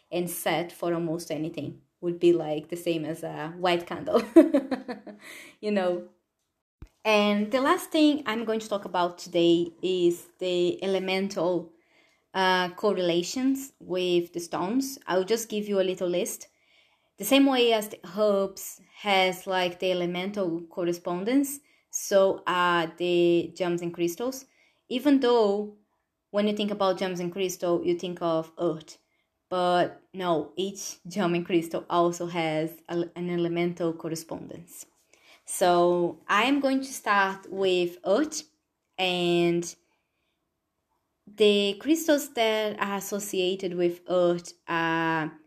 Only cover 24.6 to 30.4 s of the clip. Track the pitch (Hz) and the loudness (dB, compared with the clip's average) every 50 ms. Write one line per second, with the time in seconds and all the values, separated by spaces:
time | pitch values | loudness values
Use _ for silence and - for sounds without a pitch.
24.6 | _ _ _ _ _ _ 226 254 240 294 277 269 269 240 240 233 214 202 196 208 | _ _ _ _ _ _ -6 0 2 4 4 4 4 4 4 4 4 4 2 0
25.6 | 208 208 - _ _ _ _ _ _ _ _ _ _ _ - 202 208 214 208 208 | -4 -6 -12 _ _ _ _ _ _ _ _ _ _ _ -2 0 0 0 0 0
26.6 | 208 208 202 202 196 190 185 180 196 185 185 175 180 175 175 196 190 180 175 - | -2 -4 0 0 0 0 2 0 -2 -4 -4 -4 -6 -6 -4 -4 -4 -4 -4 -4
27.6 | - 175 175 170 170 175 175 170 - 175 175 170 175 170 160 160 160 160 _ - | 0 0 0 0 2 0 -2 -2 -4 -8 -8 -4 -2 0 0 0 -2 -6 _ -4
28.6 | 175 170 156 156 - - - _ _ _ _ _ _ _ _ _ _ _ 185 185 | -2 -2 -2 -4 -10 -16 -20 _ _ _ _ _ _ _ _ _ _ _ -2 0
29.6 | 180 180 175 175 165 - - - _ _ - 190 185 175 170 151 | 2 2 4 2 2 0 -4 -12 _ _ -12 -6 -2 0 0 0